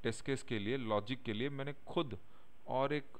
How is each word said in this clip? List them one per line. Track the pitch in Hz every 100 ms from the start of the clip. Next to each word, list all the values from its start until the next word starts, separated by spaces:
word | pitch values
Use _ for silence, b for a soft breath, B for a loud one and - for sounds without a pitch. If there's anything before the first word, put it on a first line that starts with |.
टेस्ट | 120 113 -
केस | 131
के | - 110
लिए, | 101 135
logic | 113 104 104 135
के | -
लिए | 107 135
मैंने | 139 139 143 -
खुद | - 156 92 B B B - -
और | 131 143
एक | 147 - -